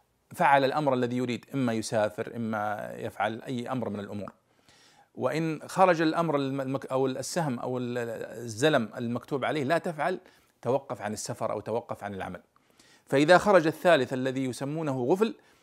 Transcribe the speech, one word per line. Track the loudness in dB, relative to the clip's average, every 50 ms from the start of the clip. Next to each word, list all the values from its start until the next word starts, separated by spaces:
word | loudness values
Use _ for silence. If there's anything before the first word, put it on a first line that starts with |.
| _ _ _ _ _ _ -4
فعل | 2 4 6 6 6 6
الأمر | 4 0 2 0 2 2
الذي | 2 0 0 0 -2
يريد، | -2 -2 -4 -6 -6 _ -4
إما | -2 0 0 0
يسافر، | -2 -4 -2 0 0 0 0 0 -4 -8 -8 -6
إما | -6 -6 -4 -4 -4 -4 -4 -4 -6 -8 -10 -10
يفعل | -8 -10 -10 -4 -2 -2 -2 -2 -4
أي | -8 -8 -8 -6 -6 -6
أمر | -6 -4 -4 -4
من | -6 -6
الأمور. | -8 -8 -10 -10 -12 -12 -14 _ _ _ _ _ _ _ _ _ _ _ _ _ _ _ _
وإن | -4 -4 -2 -2 0 -2 -2 -4 -6 -8 -10
خرج | 2 4 6 6 6 4
الأمر | 2 0 2 0 0 0 0
الم-، | 0 0 -2 -4 -4
المك-، | -4 -4 -4 -6 -4 -2
أو | -2 0 0 0
السهم | -2 -4 -8 -6 -4 -2 -2 -2 -4 -4
أو | -6 -6 -6 -4
ال-، | -4 -4 -4 -6 -6 -6 -8 -8 -10 -12 -12 -12 -10
الزلم | -10 -4 2 2 4 4 4 2 0 -6 -6
المكتوب | -6 -4 -4 -6 -6 -6 -6 -2 -2
عليه | 0 0 0 0
"لا | 0 0 0
تفعل"، | 0 -4 -6 -4 -4 -4 -4 -6 -10 -18 _ _ _ _ _ _
توقف | -4 -2 -2 -2 -2 -4 -10 -8
عن | -6 -8 -6
السفر | -6 -8 -10 -8 -6 -4 -4
أو | -4 -4
توقف | -4 -4 -4 -4 -4 -6 -10 -8 -8
عن | -10 -8
العمل. | -8 -8 -10 -10 -14 _ _ _ _ _ _ _ _ -20 _ _ _ _
فإذا | 0 2 2 8 8 8 8
خرج | 8 8 6 8 6 6
الثالث | -2 2 4 6 6 6 4 0 -2
الذي | -4 -4 -4 -2 -2 -4
يسمونه | -4 -4 -6 -6 -6 -6 -4 -4 -4 -2 -2 2
غفل، | 2 2 2 2 0 -2 -6 _ _ _ _